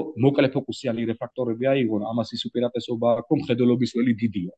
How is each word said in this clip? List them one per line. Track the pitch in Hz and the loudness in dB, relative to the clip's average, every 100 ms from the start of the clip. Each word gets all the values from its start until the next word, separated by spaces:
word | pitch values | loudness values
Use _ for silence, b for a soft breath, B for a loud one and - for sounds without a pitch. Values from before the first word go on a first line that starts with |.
| - - | 2 2
მოკლე | 131 143 139 | 2 4 2
ფოკუსიანი | 135 - - 131 113 113 | 0 -6 -6 -4 -2 -2
რეფრაქტორები | 113 120 - 123 113 131 | -4 -6 -4 -4 0 0
აიღონ, | 139 117 107 | 2 2 0
ამას | 107 117 110 | -2 -2 -4
ის | 117 | -6
უპირატესობა | 117 120 120 120 - 113 117 | -6 -2 -2 -2 -6 0 2
აქვს, | 113 - | 2 2
რომ | 156 | 0
მხედველობის | - 120 123 123 117 | 2 2 4 4 0
ველი | 117 127 | 0 0
დიდია, | 107 113 101 87 | 2 0 -2 -6